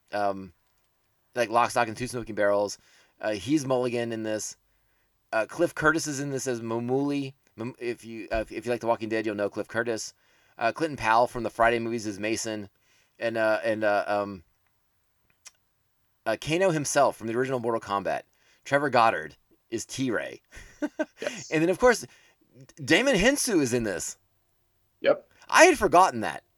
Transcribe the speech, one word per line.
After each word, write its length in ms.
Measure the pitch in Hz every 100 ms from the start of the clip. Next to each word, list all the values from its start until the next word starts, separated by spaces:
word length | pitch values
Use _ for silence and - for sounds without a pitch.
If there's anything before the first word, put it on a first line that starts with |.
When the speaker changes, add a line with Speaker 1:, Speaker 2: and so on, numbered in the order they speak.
| _
Speaker 1:
um, 400 | 104 101 98 92 _ _ _ _ _ _ _ _ 123
like, 140 | 110
Lock, 220 | 117 117
Stock, 160 | 120 113
and 80 | 104
Two 100 | 123
Smoking 280 | 123 110 101
Barrels. 420 | 101 101 101 - _ _ _ _
Uh, 120 | 107
he's 340 | 104 101 151 131
Mulligan 460 | 127 127 120 117
in 100 | 113
this. 320 | 110 107 - - _ _ _ _ _ _ _
Uh, 120 | 113 107
Cliff 260 | - 170
Curtis 320 | - 156 156 151
is 140 | 139
in 100 | 143
this 160 | 135 131
as 140 | 117
Momuli. 720 | 113 117 120 135 143 143 135 - _ -
Mom-, 200 | 120 -
if 240 | 120 113 110
you, 220 | 113 95
uh, 120 | 113 104
if 140 | 92 117
you 60 |
like 100 | 120
The 60 | 113
Walking 220 | 113 110
Dead, 160 | 113 110
you'll 80 | 101
know 140 | 101
Cliff 180 | 107 -
Curtis. 460 | 113 117 110 - - _ _ _ -
Uh, 120 | 117
Clinton 260 | 117 160 135
Powell 280 | 113 113 123
from 140 | 123
the 60 | 110
Friday 300 | - 117 117
movies 260 | 117 117 107
is 140 | 95
Mason. 500 | 107 107 113 107 98 _ _ _ _ _
And, 200 | 117 113
uh, 220 | 110 107
and, 200 | 110 107
uh, 200 | 107 101 87
um, 380 | 104 101 95 - _ _ _ _ _ _ _ _ _ - _ _ _ _ _ _ _ 113
uh, 120 | 110
Kano 320 | 143 170 190
himself 440 | 156 135 143 120 -
from 100 | 110
the 80 | 113
original 220 | 131 127
Mortal 220 | 117 113
Kombat, 400 | 101 98 87 69 - _ _ _ -
Trevor 240 | 143 147
Goddard, 460 | 123 113 85 78 - _ _ _
is 160 | 113 -
T-Ray. 560 | - 131 90 67 60 _ - - -
<laughs> 80 | 294 - 302 _
Speaker 2:
Yes. 280 | 311 233 -
Speaker 1:
And 120 | 160
then, 60 | 170
of 100 | 180
course, 260 | 247 220 - - _ _ _ 127 135 -
Damon 320 | 131 170 269 202
Hensoo 460 | 233 285 - 175
is 120 | 127
in 100 | 123
this. 340 | 110 82 - - _ _ _ _ _ _ _ _
Speaker 2:
Yep. 260 | - - - _ -
Speaker 1:
I 140 | -
had 140 | 349 320
forgotten 420 | 185 165 180 120
that. 220 | 92 69 -